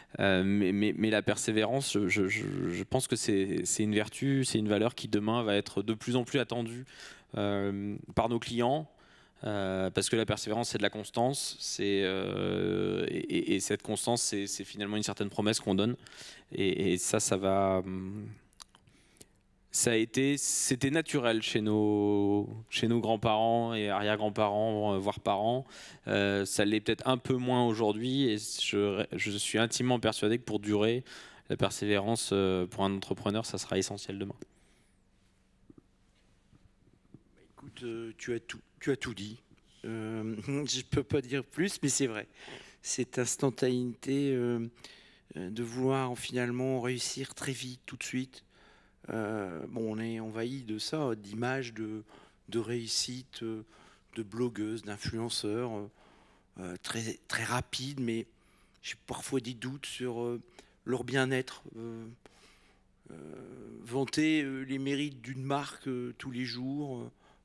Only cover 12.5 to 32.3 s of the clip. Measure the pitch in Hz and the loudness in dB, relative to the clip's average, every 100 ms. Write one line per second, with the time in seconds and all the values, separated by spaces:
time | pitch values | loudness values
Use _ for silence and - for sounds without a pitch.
12.5 | 95 95 95 95 - 90 85 - 90 - | 0 2 2 0 0 0 -2 0 0 2
13.5 | 98 - 104 - 104 - 120 - 104 101 | 0 0 -4 -2 -2 0 0 0 -2 -4
14.5 | - 98 101 101 107 104 101 101 - 107 | -6 -8 -6 -2 -2 -2 -2 -4 0 2
15.5 | 113 - 95 110 123 - - - - - | 2 2 4 4 0 -8 -18 -18 -18 -10
16.5 | - 98 - 95 90 - 110 - 98 95 | -2 0 2 2 2 2 2 2 2 2
17.5 | 98 98 95 95 92 95 104 104 107 _ | 4 4 2 0 -6 -6 -8 -12 -14 _
18.5 | - - _ _ _ _ - - _ _ | -20 -20 _ _ _ _ -20 -20 _ _
19.5 | _ _ - 123 113 113 - 139 143 - | _ _ 2 4 4 4 2 2 2 0
20.5 | - - 127 135 160 160 147 120 113 - | 0 2 2 2 2 2 2 4 2 2
21.5 | 113 107 107 107 104 104 101 101 104 107 | 0 4 4 4 4 4 4 4 2 0
22.5 | 110 - - 113 117 107 110 117 107 113 | -8 -6 0 2 2 2 2 4 4 4
23.5 | 117 117 110 104 98 104 107 107 101 107 | 4 2 0 0 2 2 2 2 2 2
24.5 | 104 113 107 104 95 98 101 - 98 110 | 4 2 2 2 2 0 0 0 2 2
25.5 | 127 131 - - - - 101 101 101 98 | 2 -2 -14 -18 -10 0 2 4 2 0
26.5 | - 104 107 104 110 131 127 - 127 123 | 2 4 4 2 0 2 2 2 0 4
27.5 | 123 120 110 110 104 127 135 131 107 107 | 4 4 4 2 2 0 2 2 2 -2
28.5 | - - 104 101 98 - - 107 101 - | -4 0 2 2 2 -2 -2 -2 -2 0
29.5 | 110 113 - 123 123 110 110 107 120 120 | 2 2 2 2 2 2 2 2 2 0
30.5 | 107 104 104 107 120 - - - - - | -2 2 4 4 2 -4 -16 -18 -14 -6
31.5 | 101 98 - 101 101 101 117 - | 0 0 0 2 2 2 0 2